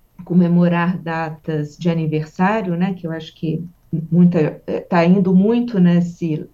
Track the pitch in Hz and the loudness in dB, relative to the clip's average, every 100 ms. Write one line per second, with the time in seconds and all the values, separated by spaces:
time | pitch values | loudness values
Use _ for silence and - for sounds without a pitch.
0 | _ - - 180 170 175 175 170 170 170 | _ -16 -2 2 4 4 2 2 -2 -4
1 | 156 160 160 156 - 156 147 - 170 165 | -6 -6 -6 -8 -8 -6 -6 -6 -4 -2
2 | 151 151 156 - 185 220 190 170 196 185 | -2 -4 -6 -2 -2 0 -2 -2 -4 -4
3 | 165 160 160 - 156 175 - - _ 156 | -8 -10 -12 -10 -6 -6 -8 -18 _ -8
4 | - 170 175 175 147 - - - - 175 | -2 4 4 4 0 -4 -8 -8 -2 2
5 | 170 196 185 185 208 240 240 202 175 175 | 4 4 4 4 4 2 0 2 4 4
6 | 175 - 165 156 - | 0 -4 -6 -6 -8